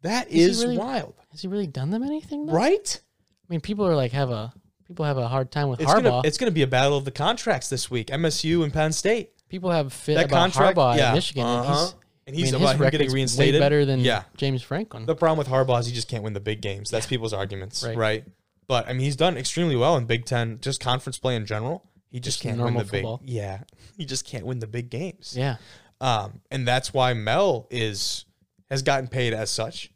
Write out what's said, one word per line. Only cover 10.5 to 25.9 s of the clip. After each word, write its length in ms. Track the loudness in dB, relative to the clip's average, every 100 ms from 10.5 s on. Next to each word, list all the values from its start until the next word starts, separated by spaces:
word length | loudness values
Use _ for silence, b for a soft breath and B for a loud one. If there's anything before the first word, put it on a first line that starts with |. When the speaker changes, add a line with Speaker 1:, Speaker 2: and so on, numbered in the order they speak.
Speaker 1:
contract, 240 | 6 4 6
Speaker 2:
Harbaugh 200 | 4 6
Speaker 1:
yeah. 120 | 4
Speaker 2:
at 60 | 2
Michigan. 300 | 0 -2 0
Speaker 1:
Uh-huh. 420 | 0 0 0 0 -4 _ _ -10
Speaker 2:
And 80 | -2
he's, 160 | 0
Speaker 1:
And 20 |
he's 0 |
Speaker 2:
I 40 | 4
mean, 60 |
Speaker 1:
about 80 | 4
Speaker 2:
his 20 |
Speaker 1:
him 60 | 4 4
getting 80 | 4
Speaker 2:
record's 120 | 2
Speaker 1:
reinstated. 400 | 2 0 4 4 6
Speaker 2:
way 40 |
better 260 | 6 4 4
than 140 | 4
Speaker 1:
Yeah. 240 | 2 2 -4 -4
Speaker 2:
James 260 | -2 -2
Franklin. 420 | -4 -6 -6 -8 -4
Speaker 1:
The 100 | 2
problem 220 | 2 2
with 100 | 2
Harbaugh 320 | 2 4 2
is 60 | 0
he 80 |
just 140 | -4 -6
can't 160 | -6
win 100 | -4
the 60 | -4
big 220 | -4 -4
games. 280 | -6 -8 -4
That's 160 | -4 -2
Speaker 2:
Yeah. 40 |
Speaker 1:
people's 240 | -2 -2
arguments, 500 | -4 -6 -6 -10 -8
Speaker 2:
Right. 120 | -6 0
Speaker 1:
right? 280 | 0 0 -6 _ _ _ _
But, 200 | 0 0
I 60 |
mean, 80 | -2
he's 140 | -2 2
done 220 | 0 0
extremely 380 | -4 -2 0 2
well 200 | 4 2
in 100 | 0
Big 200 | -4 -2
Ten, 340 | -2 -2 -6
just 200 | -8 -6
conference 380 | -2 -2 -4 -4
play 160 | -2 -2
in 100 | -4
general. 380 | -6 -4 -8 _ _ _
He 100 | -10
just 180 | -6 -6
Speaker 2:
Just 40 |
Speaker 1:
can't 140 | -4 -2
win 60 | 0
Speaker 2:
normal 60 | 0
Speaker 1:
the 80 | -2
big, 100 | -4
Speaker 2:
football. 180 | -4 -8 -6
Speaker 1:
yeah. 340 | -6 -6 -10 -14 _
<laughs> 200 | -20 -14
He 80 | -8
just 200 | -8 -8
can't 200 | -10 -8
win 140 | -8
the 80 | -6
big 220 | -8 -8
games. 460 | -8 -8 -10 -12 -4
Speaker 2:
Yeah. 180 | -4 -4 B B B